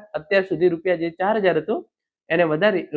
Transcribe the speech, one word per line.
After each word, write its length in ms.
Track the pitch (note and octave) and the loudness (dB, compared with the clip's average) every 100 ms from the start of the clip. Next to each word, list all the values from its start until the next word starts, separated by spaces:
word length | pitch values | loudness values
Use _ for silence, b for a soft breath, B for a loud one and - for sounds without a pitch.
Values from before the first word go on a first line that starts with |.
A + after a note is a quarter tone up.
| - D#3 | -8 -12
અત્યાર 260 | - G3 F#3+ | 0 0 0
સુધી 220 | D#3+ F3+ | 0 0
રૂપિયા 280 | E3 F#3 F3 | 0 -2 -2
જે 80 | E3 E3 | -2 -4
ચાર 160 | F#3+ A3 | -2 0
હજાર 160 | F#3+ D#3+ | 2 0
હતો, 140 | D#3 E4 - _ _ _ - | -2 -6 -6 _ _ _ -4
એને 160 | E3 E3 | 0 2
વધારી 340 | D#3 G#3 F#3 - | 2 2 0 -4